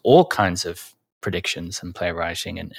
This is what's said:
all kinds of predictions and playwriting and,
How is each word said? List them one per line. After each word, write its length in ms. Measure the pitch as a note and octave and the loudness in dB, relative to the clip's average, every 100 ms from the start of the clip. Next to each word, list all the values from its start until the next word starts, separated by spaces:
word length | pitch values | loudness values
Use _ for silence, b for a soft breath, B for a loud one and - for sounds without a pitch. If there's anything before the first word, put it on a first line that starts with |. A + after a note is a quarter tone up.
all 220 | - D3 F3 | 6 8 8
kinds 400 | - G2 F2 F2 | 4 0 0 -6
of 280 | E2+ - _ _ _ | -8 -14 _ _ _
predictions 600 | - F2 - - E2+ - | -6 -4 -4 -6 -8 -10
and 140 | F2 E2+ | -10 -6
playwriting 640 | F2 E2+ E2+ E2+ - E2+ | -4 -4 -4 -6 -8 -10
and, 140 | E2+ | -12